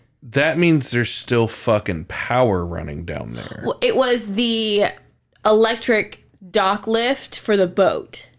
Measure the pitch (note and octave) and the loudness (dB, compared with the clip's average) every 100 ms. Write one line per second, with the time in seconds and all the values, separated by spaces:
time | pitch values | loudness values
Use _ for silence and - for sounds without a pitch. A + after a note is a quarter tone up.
0 | _ _ A#2+ C3+ D#3 D#3 F3 D#3 B2 A#2+ | _ _ -4 0 0 2 4 4 2 -2
1 | A2+ - - A#2+ A2+ - - G#2+ - E2 | -2 -4 0 0 0 -2 0 0 0 -6
2 | D#2+ - - B2 B2 F#2 F2 E2 D#2+ D2 | -8 -10 -2 2 2 2 -2 -6 -8 -8
3 | E2+ D2+ A1+ A1+ - - - - B3 B3 | -8 -8 -10 -12 -12 -8 -6 -2 0 2
4 | B3 A#3+ G#3 G3 A#3+ A3+ A3 G#3 G3+ - | 2 0 -2 -2 0 0 0 0 0 -4
5 | _ _ _ _ G#3+ G#3+ A3+ A#3 - G#3+ | _ _ _ _ 2 4 4 2 0 0
6 | - - _ _ F#3 G#3 F#3+ A#3+ A3 A3+ | 0 -10 _ _ -4 0 2 0 -2 0
7 | A#3+ C4+ - - - G3+ F3+ G3 F#3 D2+ | 0 -2 -6 -10 0 2 2 4 2 2
8 | - - - | -6 -16 -20